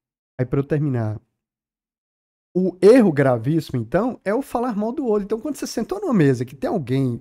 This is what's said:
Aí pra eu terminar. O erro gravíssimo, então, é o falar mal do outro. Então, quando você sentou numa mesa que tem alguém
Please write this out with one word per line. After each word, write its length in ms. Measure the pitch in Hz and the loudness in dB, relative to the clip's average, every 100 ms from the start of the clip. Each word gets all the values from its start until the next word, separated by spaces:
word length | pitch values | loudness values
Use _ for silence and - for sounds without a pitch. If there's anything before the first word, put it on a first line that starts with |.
| _ _ _ - | _ _ _ -6
Aí 80 | 123 | -2
pra 120 | 139 | -2
eu 60 | |
terminar. 560 | 139 151 147 123 110 104 _ _ _ _ _ _ _ _ _ _ _ _ _ 180 | 0 -2 0 -2 -2 -6 _ _ _ _ _ _ _ _ _ _ _ _ _ -4
O 200 | 185 180 | -2 4
erro 320 | 196 262 202 | 8 8 6
gravíssimo, 680 | 143 135 120 120 160 - 127 | 4 2 2 0 -2 -2 -6
então, 380 | 110 170 247 - | -2 -2 -2 -4
é 80 | 190 | -4
o 80 | 233 | -4
falar 360 | 269 240 247 208 | -4 -6 -4 -4
mal 160 | 220 | -4
do 120 | 262 | -4
outro. 200 | 247 208 | -2 -2
Então, 160 | 196 220 | -2 -6
quando 160 | 302 - | -6 -8
você 100 | - | -8
sentou 340 | - - 392 | -8 -6 -6
numa 140 | 392 | 0
mesa 300 | 214 139 123 | 2 4 2
que 100 | 123 | -4
tem 160 | - - | -8 -6
alguém 480 | 202 120 135 131 117 | -4 -2 -2 -2 -4